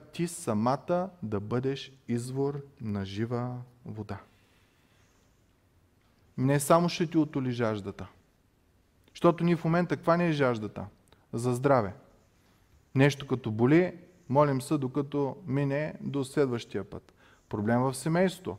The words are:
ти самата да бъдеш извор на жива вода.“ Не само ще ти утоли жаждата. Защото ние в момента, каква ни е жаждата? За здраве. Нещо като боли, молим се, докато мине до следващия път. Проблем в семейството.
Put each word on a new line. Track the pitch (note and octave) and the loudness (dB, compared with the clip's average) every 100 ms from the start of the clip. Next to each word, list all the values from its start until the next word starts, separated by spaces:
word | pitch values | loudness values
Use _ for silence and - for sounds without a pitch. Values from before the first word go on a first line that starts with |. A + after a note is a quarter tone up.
| - | -8
ти | - F3 | -6 -6
самата | - - G#2+ A#2 C#3 - F3 F#3 - | -4 -4 0 0 0 -2 -4 -4 -8
да | A2 G#2 | -6 -6
бъдеш | G#2 A#2+ C3 C#3 - - - | -4 -2 -2 -4 -10 -16 -6
извор | A#2 B2 C3 C#3 C#3+ C#3 - | -4 -4 -4 -4 -4 -12 -12
на | A2 G2+ F#2+ | -6 -6 -6
жива | G2 A#2 B2 B2 B2 B2 _ - | -4 -4 -4 -4 -8 -14 _ -14
вода.“ | G#2+ G2+ G2 - _ _ _ _ _ _ _ _ _ _ _ _ _ _ _ _ _ _ _ _ - | -12 -10 -12 -16 _ _ _ _ _ _ _ _ _ _ _ _ _ _ _ _ _ _ _ _ -2
Не | C3 C#3+ | 2 2
само | C#3+ E3+ F3 | 4 4 4
ще | - E3 | 0 0
ти | D#3+ | 2
утоли | D3+ C#3+ B2+ | 2 0 -2
жаждата. | A#2+ A2+ G#2+ G2+ - F#2+ - _ _ _ _ _ _ _ _ _ | 0 0 0 -6 -10 -14 -18 _ _ _ _ _ _ _ _ _
Защото | - F3 E3 | 2 2 4
ние | E3+ E3 | 2 2
в | |
момента, | D#3+ E3+ F3 C#3 | 2 2 0 0
каква | - E3+ | 2 4
ни | F3 | 2
е | |
жаждата? | D3 C3 A2+ G#2 G#2 G2 - _ _ _ | 2 2 2 -4 -8 -12 -14 _ _ _
За | A2+ B2 | -4 -2
здраве. | B2 C#3 C3 G2 - - _ _ _ _ _ _ _ _ C3 | 2 4 4 4 -4 -18 _ _ _ _ _ _ _ _ 2
Нещо | C#3+ C#3 C#3 | 4 2 -4
като | B2 A#2+ | -4 -4
боли, | A2 B2 D#3+ F3+ - - _ - | 2 6 6 4 -2 -18 _ 0
молим | C3 D3 C3 | 2 4 2
се, | B2+ D3+ | 0 -2
докато | C3 D3 C#3 C#3+ C3+ - - | 0 -4 -2 -2 -2 -4 -4
мине | C#3 C#3 C#3 D#3 - | -2 0 -2 -4 -6
до | - C#3 | -6 -4
следващия | C3 - C#3 A#2+ - G2+ | -2 0 0 0 -6 -8
път. | F#2+ F2 - _ - _ _ | -8 -12 -18 _ -20 _ _
Проблем | G#2+ G#2 A#2+ | -2 2 2
в | C3 | 2
семейството. | B2+ D#3+ E3 F#3 F3+ F#2+ | -2 0 2 2 0 -8